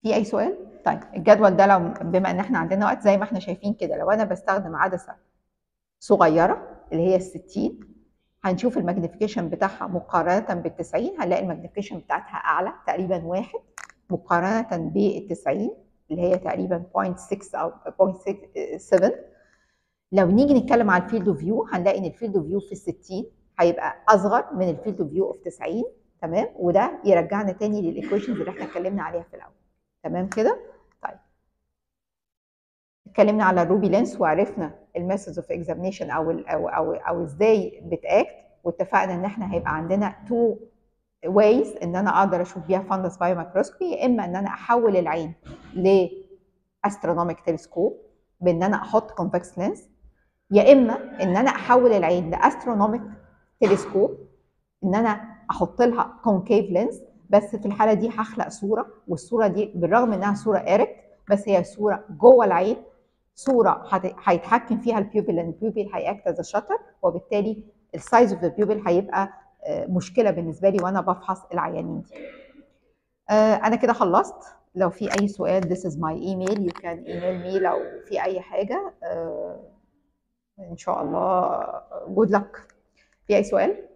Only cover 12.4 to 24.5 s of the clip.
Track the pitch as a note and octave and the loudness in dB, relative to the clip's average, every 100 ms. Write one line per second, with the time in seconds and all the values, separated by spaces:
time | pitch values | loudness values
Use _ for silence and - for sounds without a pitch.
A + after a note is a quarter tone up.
12.4 | - D#3 F#3+ - - - F#3 F3+ E3 F3+ | -2 -2 -2 -6 -6 -4 -2 -4 -4 -6
13.4 | - - _ - - - _ F3 - E3+ | -6 -12 _ -20 -20 -20 _ -8 -2 0
14.4 | F3+ A3+ A#3 E3+ E3 E3 - - G3+ E3+ | 0 -2 -2 -6 -4 0 0 0 -8 -6
15.4 | - C#3+ A3+ A4 _ _ _ D#3+ F3 F#3 | -2 -2 -2 -8 _ _ _ -4 0 0
16.4 | F3 F3 F#3 F3 F3 - F#3+ F#3 - G3+ | -2 -4 -4 -4 -4 -4 -4 -6 -8 -10
17.4 | - - E3 - - - F#3+ F#3 - G3 | -8 -6 -6 -8 -16 0 2 2 -6 -8
18.4 | - - D3+ D#3+ - F#3+ F#3+ - - _ | -8 -10 -8 -10 2 4 4 0 -10 _
19.4 | _ _ _ _ _ _ _ F#3+ F3+ G3+ | _ _ _ _ _ _ _ 2 4 6
20.4 | C#4+ C4+ - A#3+ G#3+ F3+ F#3 A3+ F#3+ D#3 | 6 4 4 2 4 2 2 -2 0 -2
21.4 | D#3+ A3+ - F#3 F3+ G3 F3+ - A3+ G3 | -2 -2 -2 0 0 0 -4 -8 -4 -4
22.4 | D3+ G3 G3 G3 - - _ F#3+ B3 _ | -2 -6 -6 -12 -10 -10 _ -10 -10 _
23.4 | _ - F3 E3+ D#3 - - G#3+ G3 - | _ 0 2 2 -4 -6 4 4 6 0
24.4 | G#4+ | 0